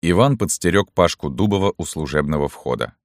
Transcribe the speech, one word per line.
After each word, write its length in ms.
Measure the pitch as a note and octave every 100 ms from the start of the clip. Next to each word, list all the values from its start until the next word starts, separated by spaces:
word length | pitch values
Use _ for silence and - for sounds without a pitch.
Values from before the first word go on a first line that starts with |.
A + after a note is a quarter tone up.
Иван 380 | E2+ F2 C3+ C3
подстерёг 520 | F#2 - F2 F#2+ G2
Пашку 380 | - E2+ - D2+
Дубова 460 | C2+ G#2 G2 G2 -
у 80 |
служебного 640 | E2+ D#2+ D2+ D2 C#2+ D2+ C#2+
входа. 480 | - - A#1+ A1 _